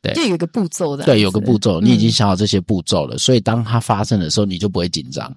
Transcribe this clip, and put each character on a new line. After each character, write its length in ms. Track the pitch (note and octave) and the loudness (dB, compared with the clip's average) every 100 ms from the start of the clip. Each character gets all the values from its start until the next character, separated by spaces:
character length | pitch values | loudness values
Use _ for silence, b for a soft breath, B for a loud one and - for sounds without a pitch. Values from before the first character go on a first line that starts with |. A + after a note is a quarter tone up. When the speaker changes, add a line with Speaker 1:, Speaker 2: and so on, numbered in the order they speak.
Speaker 1:
对。 120 | - | -4
Speaker 2:
就 100 | E4 | -2
有 100 | C#4 | -2
一 40 | E3+ | -2
个 100 | E3+ | -2
步 200 | A#3+ F3 | -4 -4
骤 280 | - E3 C#3+ | -4 -4 -2
这 60 | |
样 20 | G#3 | 2
子。 0 | |
Speaker 1:
对， 160 | D#3 | 4
有 80 | G2+ | 2
个 100 | G#2 | 0
步 180 | G#2 A2 | 0 2
骤， 220 | G#2+ E2+ | 2 2
Speaker 2:
嗯。 40 | G#2+ | 4
Speaker 1:
你 60 | |
已 60 | A2+ | 4
经 120 | A2+ | 2
想 180 | - G#2 | 2 2
好 80 | F#2 | 2
这 100 | G#2 | 0
些 120 | G2 | 0
步 220 | F2 F#2+ | 0 -2
骤 240 | - F#2 C2+ | 0 -2 -2
了， 120 | A#1 | -2
所 180 | - B2 | 2 2
以 40 | |
当 240 | A2+ A2+ | 2 -2
它 160 | A2+ A#2 | 0 -2
发 240 | - G2+ | 0 -2
生 160 | A2 G#2+ | 0 0
的 100 | D#2 | 0
时 100 | G#2+ | 0
候， 60 | G2+ | -2
你 120 | F2+ | -2
就 100 | G2+ | -2
不 120 | F2+ | -2
会 100 | F2 | -2
紧 200 | D#2+ B2 | -4 -8
张。 220 | B2+ A2+ | -10 -10